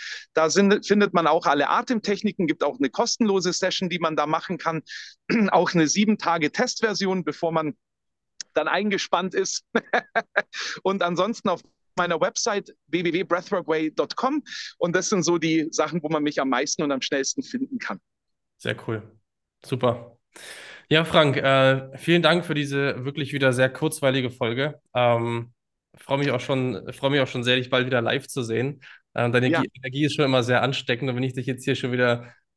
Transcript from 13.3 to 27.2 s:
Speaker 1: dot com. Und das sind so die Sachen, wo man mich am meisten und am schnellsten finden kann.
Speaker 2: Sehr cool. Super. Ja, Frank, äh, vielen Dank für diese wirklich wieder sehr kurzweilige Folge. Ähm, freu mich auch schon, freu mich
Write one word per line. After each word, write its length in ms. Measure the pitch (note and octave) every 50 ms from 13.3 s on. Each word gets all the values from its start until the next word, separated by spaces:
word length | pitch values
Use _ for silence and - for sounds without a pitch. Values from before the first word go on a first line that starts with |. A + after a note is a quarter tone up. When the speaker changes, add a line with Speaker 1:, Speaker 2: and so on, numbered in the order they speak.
| E3+ F3+ F3+ - G3+ F#3 D#3+ D3 D#3+ D#3 D#3+ D#3 -
Speaker 1:
dot 220 | - D3+ - -
com. 260 | - - B3+ C#4+ D4+ - - - - - - - _
Und 180 | - F3 E3
das 120 | F#3 F3 -
sind 140 | A3 F#3 D#3+
so 160 | E3 F3 E3+
die 300 | E3 E3 D#3+ D#3+ D3+ D#3+
Sachen, 320 | - - D#3 D3+ D#3 F3 D3
wo 60 | D3+
man 160 | D#3+ D3+ D3
mich 160 | D3 D3 -
am 80 | C#3 C3+
meisten 340 | B2+ B2 C#3+ D3+ - - E3
und 80 | C#3+
am 120 | C#3 C3 -
schnellsten 420 | - - C#3 C3+ - - - -
finden 340 | - - B3 C4+ - C4+ A#3
kann. 220 | - - G3+ F#3+ - _ _ _ _ _ _ _ _ _ _ _
Speaker 2:
Sehr 160 | - A#2+ A2+ - - -
cool. 120 | A2+ A2 G#2 - _ _ _ _ _ _ _ _ _ _ -
Super. 540 | - C#3 A#2+ B2+ A#2+ A2+ - - - - _ _ _ _ - - - - - - - - - - _
Ja, 140 | D3+ D#3 D#3+
Frank, 320 | - - E3+ D#3 C#3+ B2+
äh, 600 | C3+ C3+ C3+ C3+ C3+ C3+ C3+ C3+ C3+ C3+ - -
vielen 260 | C3 - - E3+ F3 E3
Dank 220 | D#3 E3+ F3 E3+
für 100 | - D#3
diese 500 | D3 D3 C#3 C#3 C#3 C#3 C#3 G#2 B2 B2
wirklich 280 | C#3 C#3+ D#3+ D3 C3 C#3+
wieder 200 | C3+ C#3 C3 B2
sehr 180 | B2 C3 C3
kurzweilige 600 | C3 - D3+ - D3+ - - C3+ B2+ C#3 B2 B2
Folge. 500 | A#2 - B2+ A2 A#2 B2 C#3 D3+ D3 - _ _ _
Ähm, 580 | B2 B2 A#2+ A#2+ A#2 A#2 A#2 A#2 A#2 A#2+ A#2+ _ _ _ _ _ _ _ _ _
freu 220 | - - - C3+ C#3
mich 120 | C#3+ C#3+
auch 100 | A#2+ B2
schon, 520 | - - C#3 C3 B2+ B2+ A2 - - - A#2+
freu 180 | - - C#3
mich 100 | C#3 D3